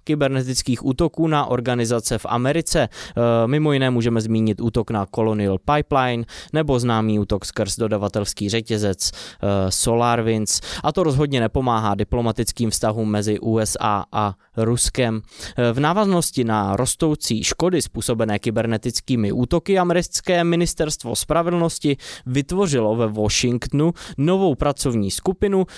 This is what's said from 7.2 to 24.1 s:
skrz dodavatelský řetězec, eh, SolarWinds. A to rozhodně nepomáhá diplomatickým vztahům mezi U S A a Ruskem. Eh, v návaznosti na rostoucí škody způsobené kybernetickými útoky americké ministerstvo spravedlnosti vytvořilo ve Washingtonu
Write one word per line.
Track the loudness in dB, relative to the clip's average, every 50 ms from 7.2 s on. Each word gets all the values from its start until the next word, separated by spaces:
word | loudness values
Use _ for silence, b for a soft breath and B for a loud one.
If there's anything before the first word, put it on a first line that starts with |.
| 0 0 -2 -4 -4
skrz | -6 -4 -4 -2 -2 -2
dodavatelský | -2 -2 0 0 0 -2 -2 -2 -2 -4 -4 -4 -4 -4 -2
řetězec, | -2 -2 -2 -2 -2 -2 0 -2 -2 -2 -4 -6
eh, | -6 -8 -16 -18 -12 -4 -2 0 0 0 0 0
SolarWinds. | 0 0 0 0 2 2 2 2 2 0 0 0 0 0 0 -2 -2 -4 B B B B B
A | -2
to | 0 2 2
rozhodně | 2 2 2 0 0 0 0
nepomáhá | 0 0 0 0 0 2 0 2 2 0 0
diplomatickým | 0 -2 -2 0 0 0 0 0 0 -2 -4 -2 -2 -2 -2
vztahům | 0 0 0 0 0 0 0 0
mezi | 0 0 0 0 -2 -2
U | 0 0 0 2
S | 0 0 -2 -2
A | 0 0 0 0 -2 -4
a | -4 -2 -2 -2 -2 b b b b -2
Ruskem. | 0 2 2 2 0 0 0 0 0 0 0 -4 -6 B B B B B B B
Eh, | 0 2 2
v | 2
návaznosti | 2 2 2 2 2 2 2 2 0 0 0 0 0
na | 2 2 0 2 0 0
rostoucí | 0 0 -2 0 0 0 0 0 0 -2 -2 -2 -2 -2
škody | -4 -2 0 0 2 2 0
způsobené | -2 -2 -6 -6 -2 -2 0 0 0 0 0 -2
kybernetickými | -2 -2 -2 0 0 0 -2 -2 -2 -4 -4 -4 -2 -2 0 0 0 0
útoky | 0 0 0 0 0 0 2 2 2 2
americké | 2 2 2 0 0 -2 -6 -6 -2 0 2 2 2
ministerstvo | 2 2 2 0 0 0 -2 -2 -2 -2 -6 -4 -4 -4
spravedlnosti | -4 -2 0 0 0 2 2 0 2 0 0 -2 0 0 0 0 B B B B B B
vytvořilo | -2 -2 -2 -2 0 0 0 0 2 2 2 2 2 2
ve | 2 0 0
Washingtonu | 0 0 0 0 0 0 0 0 0 -2 -2 -2 0 2 2 2 0 B B B